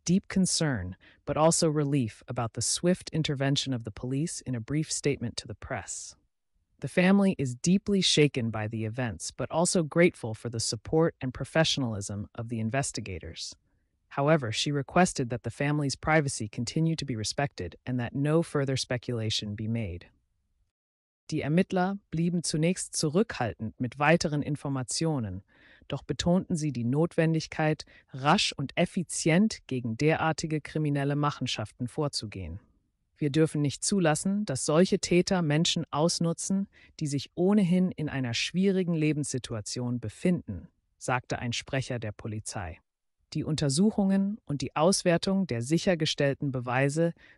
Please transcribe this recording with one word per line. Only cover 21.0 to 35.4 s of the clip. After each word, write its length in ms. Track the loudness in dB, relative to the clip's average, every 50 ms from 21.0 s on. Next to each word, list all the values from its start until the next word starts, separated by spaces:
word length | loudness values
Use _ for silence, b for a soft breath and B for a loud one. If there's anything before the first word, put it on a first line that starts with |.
| _ _ _ _ _ -6
Die 120 | -6 -4
Ermittler 580 | 0 2 2 2 2 2 2 0 0 0 -2 -6 -8 _
blieben 340 | -2 -2 0 0 0 -2 -2
zunächst 520 | -2 0 2 2 2 0 -2 -6 -8 -4
zurückhaltend 760 | -4 -2 0 2 2 0 0 -2 -4 -4 -4 -4 -6 -8 -8 -6 -6
mit 200 | -6 -6 -2 2
weiteren 420 | 4 4 4 4 2 0 -2 -2
Informationen, 1000 | -2 -2 -4 -4 -2 -4 -4 -4 -4 -4 -4 -2 0 0 0 -2 -2 -4 -6 -8 b b b b b b b b b
Doch 160 | -10 -10 -8 -6
betonten 520 | -6 -6 -2 2 2 2 2 2 0 -2
sie 160 | -2 -2 -2
die 140 | -2 -2 -2
Notwendigkeit, 1000 | 0 2 2 0 2 2 2 2 2 2 0 -2 -4 -2 0 0 0 0 -2 b b b b b _
rasch 440 | -8 0 2 4 4 4 2 0 -4
und 240 | -6 -8 -4 0
effizient 840 | 0 0 0 0 -4 -6 -4 -4 0 2 4 4 4 4 2 0 -4 _
gegen 300 | -6 -6 -4 -4 -4 -2
derartige 640 | 2 2 2 2 2 2 0 -2 -2 -4 -4 -4 -4
kriminelle 540 | -4 -4 -4 -2 0 0 0 0 0 0 0
Machenschaften 720 | 0 0 -2 -2 -2 -4 -4 -4 -4 -6 -8 -8 -8 -10
vorzugehen. 720 | -6 -4 -4 -4 -4 -4 -6 -8 -8 -10 -10 -10 -10 -10 -12 -16 _ _ _ _ _ _ _ _ _ _
„Wir 120 | -2 -2 2
dürfen 320 | 4 4 2 2 2 0
nicht 220 | -2 -2 -2 -4 -2
zulassen, 640 | 0 2 2 4 2 2 2 0 -2 -2 -2 -2
dass 200 | -4 -4 -4 0
solche 340 | 2 4 4 4 4 2 0
Täter 420 | 0 2 4 4 4 4 2 2